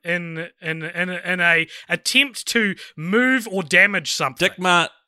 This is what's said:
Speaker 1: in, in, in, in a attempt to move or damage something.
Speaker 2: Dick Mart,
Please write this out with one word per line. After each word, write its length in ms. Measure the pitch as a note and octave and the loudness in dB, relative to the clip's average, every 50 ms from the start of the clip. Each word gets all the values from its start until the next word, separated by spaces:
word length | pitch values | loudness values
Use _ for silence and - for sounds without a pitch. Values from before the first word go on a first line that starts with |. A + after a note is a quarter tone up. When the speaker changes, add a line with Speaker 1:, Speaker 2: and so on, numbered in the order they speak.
| - | -6
Speaker 1:
in, 440 | E3+ F3 F3 E3+ E3 D#3+ D#3+ F3 - _ _ | -4 -4 -4 -4 -8 -8 -10 -10 -12 _ _
in, 220 | F3+ D#3+ D#3+ D#3+ D#3 | -8 -8 -6 -6 -8
in, 260 | E3+ F3 E3+ F3+ F3+ | -8 -6 -4 -4 -4
in 300 | F3+ E3+ - F3 F3+ F3+ | -4 -6 -4 -4 -2 2
a 260 | F3 E3+ E3 E3 D#3+ - - - - - | 2 4 4 2 0 -2 -8 -20 -6 -6
attempt 580 | F3 E3+ - - - C4 C#4+ C4+ G#3 - - | -6 -4 -4 2 4 4 2 2 -2 -10 -8
to 280 | - - A#3 G#3+ G3 F3+ - - - _ | -2 0 0 0 0 -2 -6 -12 -18 _
move 520 | D3+ D#3+ F3+ G#3 A#3+ B3 C4 C4 B3+ A3 A3 | -10 -4 0 2 4 4 4 2 0 -2 -4
or 120 | F#3 F#3+ E3 | -4 -4 -2
damage 500 | C#3 F#3 F3+ G3 G#3 G3 F3+ D3 - - | 2 4 4 4 4 2 -2 -4 -4 -4
something. 340 | - D3+ C3 B2+ - F3 | -2 -2 -4 0 0 0
Speaker 2:
Dick 100 | F#3+ - | 0 0
Mart, 340 | F3+ F3+ F3+ F3 F3 D#3+ - _ _ _ | 0 2 2 4 4 2 0 _ _ _